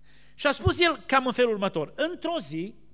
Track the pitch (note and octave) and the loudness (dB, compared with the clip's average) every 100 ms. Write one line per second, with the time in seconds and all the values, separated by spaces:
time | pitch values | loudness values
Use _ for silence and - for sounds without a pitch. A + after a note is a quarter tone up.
0 | - - - - D4 C4+ F4+ E4+ F4 D4 | -20 -20 -20 -4 0 2 2 4 2 2
1 | - C4+ C4 B3 B3 G#3+ F#3+ E3 C#3+ - | 2 2 2 2 2 2 -2 -2 -6 -4
2 | D#4 F4 D#4+ E4+ D3 D#3+ F#3+ - - | -4 -4 -4 -4 -4 -6 -8 -12 -20